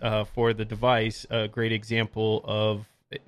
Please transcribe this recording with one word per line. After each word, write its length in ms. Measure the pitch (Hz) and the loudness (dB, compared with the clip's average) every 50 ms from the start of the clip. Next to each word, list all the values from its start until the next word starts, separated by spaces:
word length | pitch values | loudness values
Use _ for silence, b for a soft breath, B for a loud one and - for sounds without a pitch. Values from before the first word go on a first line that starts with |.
uh, 220 | - 117 110 107 104 | -2 0 0 0 -2
for 280 | - - 123 117 117 | -2 0 2 2 2
the 140 | 113 107 110 | 2 0 -2
device, 600 | 107 113 104 120 127 127 113 110 113 107 - - - | -6 -4 0 2 4 4 4 2 0 -2 -6 -6 -4
a 180 | 117 117 110 | -2 -2 -2
great 240 | 107 - 123 113 113 | -2 -2 0 0 0
example 680 | 113 107 107 110 117 113 113 107 - 110 110 110 107 110 - | 0 -2 -2 0 0 0 0 0 0 0 0 2 0 0 -2
of 440 | - 104 107 107 107 107 104 107 - _ _ _ - - - - | -2 0 0 2 0 0 -2 -6 -12 _ _ _ -14 -14 -14 -14